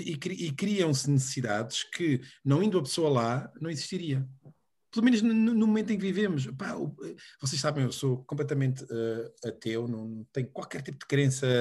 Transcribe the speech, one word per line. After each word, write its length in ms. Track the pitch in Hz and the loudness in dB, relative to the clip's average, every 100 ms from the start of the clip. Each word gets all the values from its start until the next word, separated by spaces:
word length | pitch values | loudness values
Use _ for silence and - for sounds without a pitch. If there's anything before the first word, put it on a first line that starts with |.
| 180 | -2
e 60 | 147 | -6
cri-, 280 | 120 - 170 | -6 -6 -6
e 40 | |
criam-se 580 | 135 196 202 165 139 143 | -2 0 2 2 2 2
necessidades 720 | 139 131 - 113 104 113 - | 2 2 -2 -2 -2 -2 -6
que, 360 | - - 170 127 - - | -6 -2 0 0 -2 -4
não 180 | 139 143 | 2 4
indo 160 | 208 180 | 4 2
a 60 | |
pessoa 260 | 135 - 160 | 0 0 2
lá, 400 | 127 117 127 - - | 4 2 0 -4 -8
não 80 | 165 | -8
existiria. 580 | 147 - 185 165 135 131 - - - _ _ _ | -6 -6 -6 -2 -2 -4 -10 -20 -20 _ _ _
Pelo 140 | 226 240 | 2 4
menos 160 | 226 | 6
no, 120 | 233 | 4
no 340 | 220 220 226 220 | 4 4 4 4
momento 240 | 214 214 | 4 2
em 60 | 208 | 0
que 80 | 190 | 0
vivemos. 360 | 185 208 151 131 - | 2 2 0 -2 -6
Pá, 160 | - 80 | -6 -6
o, 200 | 151 - - - - - | -6 -8 -12 -14 -20 -8
vocês 220 | 135 139 | -4 -2
sabem, 220 | 151 147 | -2 0
eu 80 | 127 | -2
sou 320 | - 135 127 - | 0 -2 -2 -4
completamente, 580 | 147 139 143 131 127 - | -4 -2 0 0 -2 -6
eh, 600 | 117 113 113 117 - 117 | -4 -2 -4 -8 -10 -10
ateu, 380 | - 113 113 117 | -6 -4 -2 -4
não 380 | 113 110 110 107 | -6 -8 -10 -8
tenho 140 | 139 127 | -6 -6
qualquer 340 | - - 165 | -8 -10 -10
tipo 160 | 139 143 | -10 -12
de 80 | - | 0
crença, 420 | 143 139 131 131 123 | 2 4 2 2 2